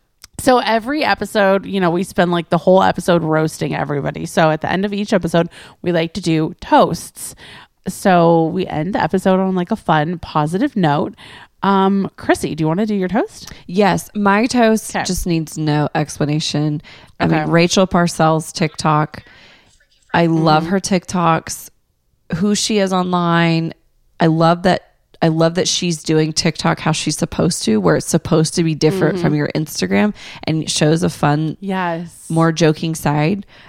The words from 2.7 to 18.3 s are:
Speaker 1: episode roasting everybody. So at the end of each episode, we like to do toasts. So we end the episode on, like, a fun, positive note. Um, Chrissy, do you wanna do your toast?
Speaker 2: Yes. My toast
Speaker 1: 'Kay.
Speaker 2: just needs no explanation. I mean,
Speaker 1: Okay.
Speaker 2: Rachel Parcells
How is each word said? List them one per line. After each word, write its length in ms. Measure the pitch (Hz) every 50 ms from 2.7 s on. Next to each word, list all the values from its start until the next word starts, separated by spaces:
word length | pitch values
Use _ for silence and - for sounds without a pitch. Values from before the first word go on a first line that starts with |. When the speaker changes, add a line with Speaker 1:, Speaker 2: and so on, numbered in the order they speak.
| 185 190 190
Speaker 1:
episode 400 | 190 180 - 180 - 175 170 165
roasting 500 | 156 156 156 156 160 - - 160 143 131
everybody. 520 | - 143 143 147 143 143 151 147 160 160
So 240 | 170 - 202 165 156
at 100 | 156 160
the 100 | - -
end 140 | - 180 196
of 80 | 208 202
each 200 | 202 208 - -
episode, 360 | 190 175 170 - 170 170 170 - - - - - _ -
we 80 | 175
like 220 | 170 165 165 165 -
to 60 | 208
do 340 | 175 175 165 156 156 156 170 -
toasts. 760 | - - 302 285 208 - - - - - - - - - - - - - - - - _ _ _ _ 190
So 580 | - - - 202 185 175 170 165 170 165 160
we 180 | 160 170 185 180
end 280 | - - 156 156 180 214
the 80 | 254 -
episode 380 | 160 - 190 - 196 185 185
on, 160 | 190 190 185
like, 160 | 185 175 - 226
a 40 |
fun, 420 | - - - 165 156 147 160 180 165
positive 560 | - - - 156 151 151 170 190 254 294 -
note. 400 | 208 175 156 139 151 190 - - - - - - - - - _ _ -
Um, 440 | 190 196 190 190 190 196 196 190 - -
Chrissy, 380 | - - - 359 349 - 151 -
do 80 | 156 160
you 60 | 156
wanna 180 | 160 185 226
do 80 | 214 214
your 140 | 202 185 180
toast? 440 | 180 226 359 440 - - - - - - -
Speaker 2:
Yes. 420 | - 175 190 208 190 170 170 - - -
My 320 | 214 202 196 196 208 226
toast 460 | 247 - 247 233 220 220 214 - - -
Speaker 1:
'Kay. 100 | 196 151
Speaker 2:
just 220 | - 185 - -
needs 320 | 185 170 165 160 - - 160
no 300 | 156 151 147 151 147 143 -
explanation. 840 | 160 151 139 - - 156 143 147 151 156 - - 147 147 156 147 151 - - - - - - _ -
I 80 | -
mean, 140 | 160 165 156
Speaker 1:
Okay. 100 | 151 151
Speaker 2:
Rachel 360 | 160 170 170 175 - 208 190 175
Parcells 640 | - 175 175 170 - - 165 156